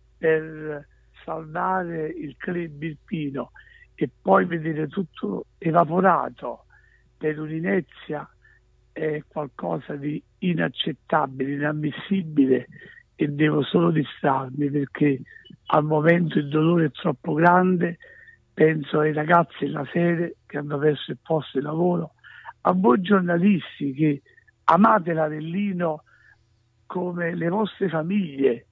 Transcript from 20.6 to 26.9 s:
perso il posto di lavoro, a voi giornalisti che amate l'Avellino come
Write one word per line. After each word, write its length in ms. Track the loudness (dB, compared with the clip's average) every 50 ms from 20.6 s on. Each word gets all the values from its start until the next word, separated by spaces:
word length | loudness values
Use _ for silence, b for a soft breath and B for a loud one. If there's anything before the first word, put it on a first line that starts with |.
| -6 -4 -4
perso 320 | 2 2 2 2 0 -6 -10
il 80 | -12 -12 _
posto 340 | -2 -2 -2 -2 -2 -4
di 60 | -4 -4
lavoro, 500 | -2 -2 0 0 2 0 0 -4 -8 _ B B B B B B B B _
a 100 | 0 2 2
voi 280 | 4 4 4 4 4
giornalisti 920 | 4 4 2 4 4 2 0 4 4 4 4 2 0 -6 -10 -6 -6 -6 0
che 280 | 0 2 2 2 -2 b b b b b b b _ _
amate 460 | 4 6 6 6 6 4 2 2 0 -2
l'Avellino 920 | -2 -2 -2 -4 -6 -8 -6 -4 -4 -2 -2 -2 -2 -2 -4 -4 -6 -10 b b b b b b b _ _ _ _ _ _ _ _ _
come 480 | _